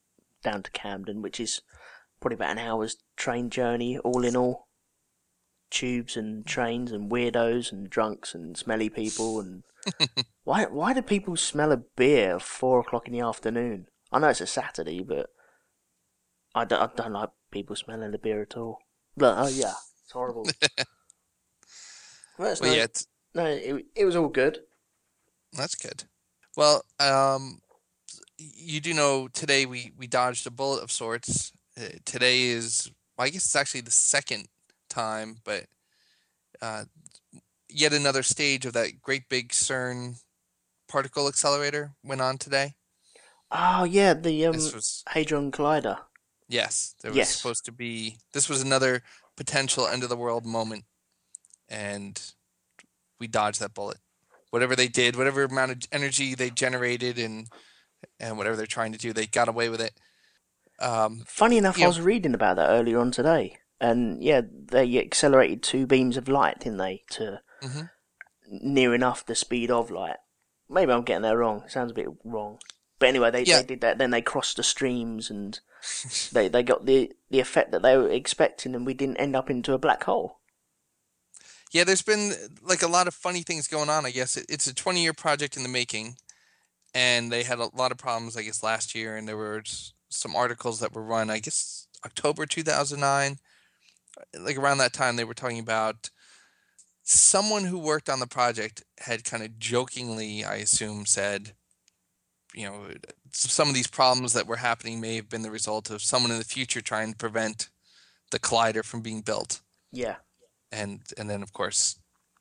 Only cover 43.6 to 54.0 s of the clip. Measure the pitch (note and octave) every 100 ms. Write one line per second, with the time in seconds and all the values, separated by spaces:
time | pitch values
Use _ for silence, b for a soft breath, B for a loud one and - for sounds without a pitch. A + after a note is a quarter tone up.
43.6 | F#3 F3+ F3+ G3 G3 D#3+ E3 D#3 E3 D#3+
44.6 | D#3 A#2 - - - D#3+ D3 D3 C#3+ -
45.6 | D3 D#3 A#2 - - _ _ _ _ A#2+
46.6 | - - - - A2+ G#2+ A2 - B2 A#2
47.6 | - A#2 A#2+ A2+ A2 A#2 _ C#3 - C#3
48.6 | C3+ C3+ C3 B2+ b b b - C#3 D3
49.6 | C3+ - A2 B2+ B2 A#2+ A#2+ A#2 A#2 A2+
50.6 | A2 G#2+ - _ _ _ _ - _ _
51.6 | _ G#2+ G2+ G2+ G2+ G2+ - _ _ _
52.6 | _ _ _ _ _ _ A#2 A2 G#2+ G#2
53.6 | G2+ G2+ G2+ A2